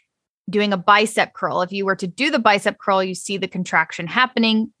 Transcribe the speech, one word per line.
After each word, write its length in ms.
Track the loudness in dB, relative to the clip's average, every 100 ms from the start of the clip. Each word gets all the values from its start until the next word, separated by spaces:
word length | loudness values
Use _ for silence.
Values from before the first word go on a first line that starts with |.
| _ _ _ _ -6
doing 240 | -2 0
a 40 | 0
bicep 560 | 4 4 4 0 -2
curl. 300 | -2 -4 -2
If 80 | -2
you 140 | -2 -2
were 100 | -2
to 120 | -4
do 220 | -2 0
the 100 | 2
bicep 380 | 2 2 0 -4
curl, 260 | 0 0
you 100 | 0
see 220 | -6 -8 -6
the 100 | -6
contraction 600 | -6 -2 0 0 -4 -4
happening. 640 | 0 0 2 2 2 -2 -6